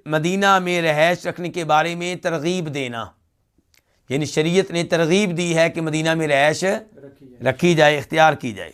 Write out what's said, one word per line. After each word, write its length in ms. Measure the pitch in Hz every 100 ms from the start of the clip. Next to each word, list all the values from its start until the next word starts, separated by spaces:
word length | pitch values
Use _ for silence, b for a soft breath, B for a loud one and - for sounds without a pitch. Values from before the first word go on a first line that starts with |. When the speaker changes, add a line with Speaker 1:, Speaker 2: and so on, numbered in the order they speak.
| -
Speaker 1:
مدینہ 540 | 156 165 190 196 190
میں 220 | 180 175
رہائش 440 | 165 147 160 175 175
رکھنے 240 | 170 170
کے 160 | 170 160
بارے 300 | 151 160 170
میں 200 | 175 180
ترغیب 580 | 175 165 156 185 160
دینا، 320 | 143 131 117 107 - _ _ _ _ _ _ _ _ -
یعنی 160 | 135 147
شریعت 460 | - 156 180 190
نے 120 | 170
ترغیب 540 | 170 170 165 185 208 165
دی 200 | 175 160
ہے 120 | 165
کہ 120 | -
مدینہ 320 | 160 156 160
میں 140 | 160 156
رہائش 360 | 139 147 156
Speaker 2:
رکھی 640 | 185 214 214 - - - 135
جائے۔ 160 | -
Speaker 1:
رکھی 320 | 120 131 175 160
جائے، 220 | 151 151
اختیار 360 | 127 156 156
کی 200 | 143 123
جائے۔ 180 | 101 85